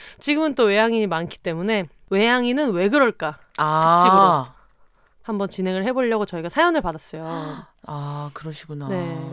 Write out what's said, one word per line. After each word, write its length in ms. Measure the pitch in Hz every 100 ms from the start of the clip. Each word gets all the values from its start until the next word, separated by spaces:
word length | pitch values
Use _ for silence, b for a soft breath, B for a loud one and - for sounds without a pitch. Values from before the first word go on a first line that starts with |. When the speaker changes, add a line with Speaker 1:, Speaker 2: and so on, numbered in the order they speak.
| B B
Speaker 1:
지금은 360 | 285 294 311 254
또 80 |
외향인이 420 | 214 202 226 226 202
많기 300 | 165 170 -
때문에 460 | 180 160 202 214 165 _ -
"외향인은 640 | 196 233 247 240 269 277
왜 160 | 175 202
그럴까?" 480 | 285 240 - 156 147 _ -
Speaker 2:
아. 400 | 151 156 160 175
Speaker 1:
특집으로 600 | 180 190 190 151 123 _ _ _ _ _ _ _
한번 260 | - 208 196
진행을 360 | - 185 185
해보려고 420 | 214 254 240 220 202
저희가 240 | 170 165
사연을 320 | 285 349 320
받았어요. 420 | 175 156 - 156 160
Speaker 2:
<gasps> 600 | 170 156 - - _ -
아, 460 | 147 143 147 147
그러시구나. 540 | - 156 151 - 147 143
Speaker 1:
네. 280 | 185 170 165 160